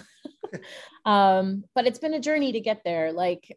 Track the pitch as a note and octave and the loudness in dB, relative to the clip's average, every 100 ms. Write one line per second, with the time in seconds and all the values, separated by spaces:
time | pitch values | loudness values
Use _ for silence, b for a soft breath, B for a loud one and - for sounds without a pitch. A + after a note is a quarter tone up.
0 | - _ - _ - G3 B B B B | -8 _ -20 _ -14 -14 B B B B
1 | - G#3 G3 F#3+ F#3+ G3 - - B3 A#3+ | 2 4 6 4 2 -4 -6 -2 -2 -2
2 | D#4+ D#4 C#4 D4+ C#4 A3+ A3 G#3+ F3 E3+ | -4 -4 -2 0 0 -2 -4 -4 -2 -2
3 | D#3+ E3 F3+ F3 - | -2 -2 -2 -2 -8